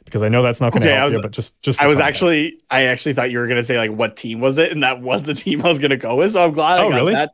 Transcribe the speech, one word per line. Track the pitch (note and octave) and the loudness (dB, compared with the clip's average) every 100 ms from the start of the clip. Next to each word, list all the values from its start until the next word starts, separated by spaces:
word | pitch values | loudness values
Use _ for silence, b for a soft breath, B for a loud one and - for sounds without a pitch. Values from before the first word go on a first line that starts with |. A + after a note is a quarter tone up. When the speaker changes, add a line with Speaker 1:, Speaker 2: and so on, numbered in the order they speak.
Speaker 1:
because | b G#2+ | b -2
I | G#2+ | 0
know | A#2 | 2
that's | B2 A#2 | 2 2
not | B2 | 0
gonna | G#2 D#3+ | 2 2
Speaker 2:
Okay, | |
I | C3+ | 2
Speaker 1:
help | C#3+ | 2
Speaker 2:
was, | |
Speaker 1:
you, | A2+ | 0
but | G#2 | -4
just, | G2+ A2+ _ | -8 -12 _
just | - B2 | -4 2
Speaker 2:
I | |
Speaker 1:
for | D3 | 2
Speaker 2:
was | D3+ | 4
Speaker 1:
context. | D3 D3 | 2 0
Speaker 2:
actually, | F3+ D#3+ D#3+ - - | 2 2 0 -6 -4
I | C3 C3 | 0 0
actually | B2 D#3+ | 0 -2
thought | C3 B2+ | -2 -2
you | A#2+ | -2
were | A#2+ | -2
gonna | B2 | -2
say, | A#2+ B2 | 0 0
like, | A2+ | -2
what | G#2+ A2+ - | -2 -4 -4
team | A#2 A2+ | -10 -2
was | C3 C3+ | 0 2
it, | E3 | 0
and | E3 | 0
that | C3 B2 | -2 -2
was | B2 B2 | -4 -4
the | D3 | -4
team | C#3 - D3 | -6 -4 -2
I | E3+ | 0
was | D3+ | 0
gonna | C#3 C3+ | 0 -2
go | A#2+ B2 | -2 0
with, | F#3 | 0
so | G#3 | 2
I'm | E3+ | 2
glad | D3+ D#3 F3+ | 2 0 2
I | |
Speaker 1:
Oh, | G#3 | 2
Speaker 2:
got | - | 2
Speaker 1:
really? | D#3+ | 0
Speaker 2:
that | C#3 D3+ | 0 -4